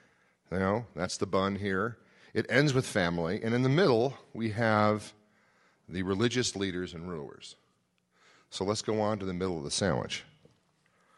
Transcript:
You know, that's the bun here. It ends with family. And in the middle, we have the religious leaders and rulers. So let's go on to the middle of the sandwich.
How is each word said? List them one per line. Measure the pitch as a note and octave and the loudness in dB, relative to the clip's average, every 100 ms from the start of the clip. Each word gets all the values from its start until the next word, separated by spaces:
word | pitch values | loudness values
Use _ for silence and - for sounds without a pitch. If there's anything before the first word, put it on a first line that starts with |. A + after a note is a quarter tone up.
| _ _ _ _ _ | _ _ _ _ _
You | F2+ | -2
know, | F#2+ G#2+ A#2+ | 0 0 -4
that's | D#2 F#2 - | -6 -6 -4
the | G2 | -2
bun | F#2+ G2 G2 | 0 0 -2
here. | G2+ F#2+ A2+ A2+ _ _ - | -2 -2 -2 -6 _ _ -6
It | A2 - | -4 2
ends | B2 D3+ | 4 4
with | C3 - | 2 0
family. | G#2 F2 E2+ E2 G#2 | 2 2 2 0 -2
And | A2+ | 0
in | A#2+ | 2
the | C3 | 2
middle, | D3 F#3+ A2+ C3 - - | 4 4 4 2 -4 -12
we | G2+ A2+ | -6 -4
have | G#2 A2+ G#2+ G#2+ G#2+ - - _ _ _ _ _ _ - | 0 4 6 6 2 -4 -18 _ _ _ _ _ _ -8
the | E2+ | -4
religious | F#2 G2 A#2+ B2 A#2+ G2 | 0 2 2 2 -2 -2
leaders | G2 F2+ F2+ | -2 -4 -6
and | E2+ F2 | -10 -10
rulers. | E2 C#2 - - - _ _ _ _ _ _ _ _ _ | -10 -12 -16 -20 -20 _ _ _ _ _ _ _ _ _
So | - | -4
let's | F#2+ G#2+ | -2 0
go | - G#2+ | -2 0
on | G#2 G#2+ | 0 0
to | F#2+ | -4
the | |
middle | F2+ F#2 E2 | -2 -2 -4
of | |
the | D2 | -4
sandwich. | - G2 B1+ - - - _ - _ _ _ _ _ _ | -2 0 0 -2 -8 -12 _ -20 _ _ _ _ _ _